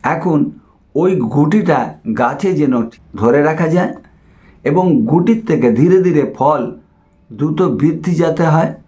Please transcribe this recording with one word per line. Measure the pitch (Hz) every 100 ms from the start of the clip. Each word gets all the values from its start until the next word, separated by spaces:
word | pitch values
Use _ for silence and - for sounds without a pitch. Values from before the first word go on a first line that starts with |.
এখন | 131 156 175 156 143 - _ _ _ 143
ওই | 180 180
গুটিটা | 113 139 151 214 175 139 117 - - 110
গাছে | 123 143 196
যেন | 156 147 123 113 - - -
ধরে | 110 143
রাখা | 151 160 165
যায় | 170 - - - _ _ _ - _
এবং | 131 165 185 135 110
গুটির | 165 233 226 -
থেকে | 151 123
ধীরে | 110 165 185
ধীরে | 180 151 135 -
ফল | 135 147 120 - _ _ _ _ _
দ্রুত | 107 151 156
বৃদ্ধি | 180 - 147 160 - 170
যাতে | 170 -
হয় | 165 156 160 -